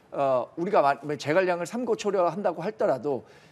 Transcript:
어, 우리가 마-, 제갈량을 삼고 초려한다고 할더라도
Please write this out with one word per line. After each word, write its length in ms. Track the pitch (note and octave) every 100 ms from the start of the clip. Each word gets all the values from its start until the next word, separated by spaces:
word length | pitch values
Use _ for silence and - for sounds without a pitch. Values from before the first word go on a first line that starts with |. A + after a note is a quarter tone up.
| -
어, 400 | - C#3 B2+ - -
우리가 260 | F3 F#3+
마-, 340 | C#3+ C#3+ D3+ D3
제갈량을 480 | C#3 E3+ F3+ F3
삼고 320 | E3+ A#3 A#3+ G#3+
초려한다고 640 | G#3 G3 F3 E3 G3 E3
할더라도 640 | F3 G#3+ G3 C3 C#3+ B2 - - -